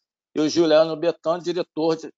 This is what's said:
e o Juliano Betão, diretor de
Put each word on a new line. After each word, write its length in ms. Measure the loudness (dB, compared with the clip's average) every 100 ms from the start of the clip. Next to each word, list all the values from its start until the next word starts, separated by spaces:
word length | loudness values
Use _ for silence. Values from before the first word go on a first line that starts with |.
| _ _ _ -4
e 60 |
o 80 | -2
Juliano 480 | 2 4 4 2 0
Betão, 420 | -4 -4 -4 -4
diretor 560 | -4 -6 -6 -4 -2 -2
de 160 | -6